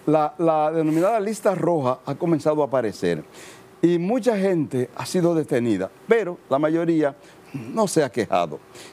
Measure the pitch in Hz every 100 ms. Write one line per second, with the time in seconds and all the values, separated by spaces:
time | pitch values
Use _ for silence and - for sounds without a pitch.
0 | - 156 151 - 165 156 151 165 156 160
1 | 190 233 196 214 214 185 165 170 127 127
2 | - 139 175 156 156 151 139 131 113 -
3 | 90 80 - - - - - - 170 175
4 | 180 247 214 208 196 180 131 127 123 -
5 | 127 185 170 160 147 131 117 98 95 -
6 | - 226 175 180 - 135 151 165 170 165
7 | 143 135 - - - 143 113 220 208 165
8 | 135 - 95 90 85 73 - - -